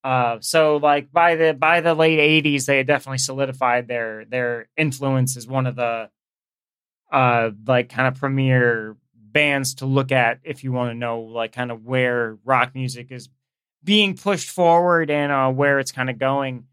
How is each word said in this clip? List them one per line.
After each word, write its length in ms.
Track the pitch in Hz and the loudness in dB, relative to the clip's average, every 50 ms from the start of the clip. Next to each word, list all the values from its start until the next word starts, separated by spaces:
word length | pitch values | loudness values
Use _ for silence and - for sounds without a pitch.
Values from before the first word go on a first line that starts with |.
| - | -2
Uh, 340 | 135 131 127 120 120 117 110 | 0 0 0 0 0 -2 -4
so, 380 | - - - 165 156 151 151 | -6 0 2 4 4 4 2
like, 340 | 147 143 147 147 147 147 143 | 2 2 2 2 2 -2 _
by 240 | 135 170 170 175 170 | 0 2 4 4 4
the, 180 | 160 165 160 | 4 2 2
by 280 | 151 127 156 156 170 170 | 2 2 2 2 2 4
the 120 | 160 170 | 2 2
late 280 | 160 156 160 160 160 156 | 2 4 4 4 4 4
eighties, 460 | 147 151 156 156 147 156 143 139 131 | 4 4 4 4 4 2 0 0 0
they 100 | 143 139 | 0 0
had 100 | 135 131 | 0 2
definitely 320 | 131 147 135 - 135 131 131 | 2 0 0 0 -6 -6 -4
solidified 720 | 131 - 131 135 139 131 131 131 131 123 120 123 120 113 | -4 -4 -2 -4 -4 -4 -2 -2 0 0 0 0 -2 -4
their, 360 | 123 120 117 113 110 110 110 | -6 -6 -6 -8 -10 -12 -12
their 420 | 110 120 127 123 120 120 117 113 _ _ | _ -6 -4 -4 -4 -6 -8 -10 _ _
influence 600 | - 156 151 131 127 139 135 135 131 127 127 131 | -4 -4 -4 -4 -4 -4 -2 0 0 0 -2 -4
as 100 | 123 113 | -8 -12
one 200 | 120 131 135 127 | -6 -4 -4 -4
of 80 | 127 120 | -4 -4
the, 340 | 123 120 117 117 113 110 - _ _ _ _ _ _ _ _ _ _ _ _ _ _ _ _ _ _ _ _ | -4 -4 -4 -4 -6 -10 -14 _ _ _ _ _ _ _ _ _ _ _ _ _ _ _ _ _ _ _ _
uh, 400 | - 139 131 123 120 117 113 113 104 104 110 | 0 2 4 4 2 2 0 -2 -4 -8 -2
like, 220 | 117 131 123 123 123 | 0 0 0 0 -2
kind 180 | - 123 131 | -2 -2 0
of 140 | 131 131 131 | 0 0 -2
premier 760 | 139 139 135 135 135 131 127 127 123 120 117 113 110 110 107 _ _ _ _ | -4 -2 -2 0 2 2 2 4 4 2 2 0 -4 -10 -14 _ _ _ _
bands 580 | 117 107 104 107 147 147 147 143 139 135 131 - | _ _ -4 _ 0 2 2 0 0 -2 -4 -6
to 120 | - 135 | -6 -4
look 260 | 135 135 139 135 131 | 0 0 0 2 2
at 260 | 139 131 120 117 120 _ _ | 2 2 2 2 0 _ _
if 180 | 165 143 - | -14 -14 -10
you 80 | - 131 | -8 -6
wanna 240 | 127 127 123 120 117 | -4 -4 -4 -4 -6
know, 280 | 117 120 117 117 117 | -6 -6 -6 -6 -6
like, 280 | 113 110 113 117 113 113 | -8 -10 -6 -6 -6 -6
kind 220 | _ 123 123 120 | _ -8 -8 -8
of 120 | 117 113 110 | -8 -12 -8
where 540 | 120 131 127 127 123 120 120 117 113 110 104 _ | -4 -2 0 0 0 0 0 -2 -4 -6 -12 _
rock 320 | 123 135 123 123 131 131 | 0 2 2 2 0 -4
music 340 | 131 131 123 127 120 123 131 | -8 -8 -8 -8 -10 -16 _
is 180 | 131 123 110 - _ _ _ _ _ _ _ _ _ _ | -16 -18 -18 -20 _ _ _ _ _ _ _ _ _ _
being 340 | _ 165 208 214 208 196 190 | _ 2 2 2 2 2 -2
pushed 340 | 190 - 202 196 185 - - | -4 -4 -4 -4 -4 -4 -10
forward 600 | - - 175 170 165 170 175 180 175 165 160 147 | -2 0 2 4 4 4 4 4 2 2 0 0
and, 220 | 147 147 147 143 | -2 -2 0 0
uh, 180 | 143 135 135 131 | 0 0 0 0
where 300 | 131 131 143 143 139 139 | 0 0 0 2 2 0
it's 100 | 135 - | -2 -4
kinda 220 | - 135 127 127 | -6 -6 -6 -6
going. 540 | 123 107 131 131 139 139 139 131 127 123 - _ | -4 -2 -2 -2 -2 -2 -4 -6 -8 -12 -16 _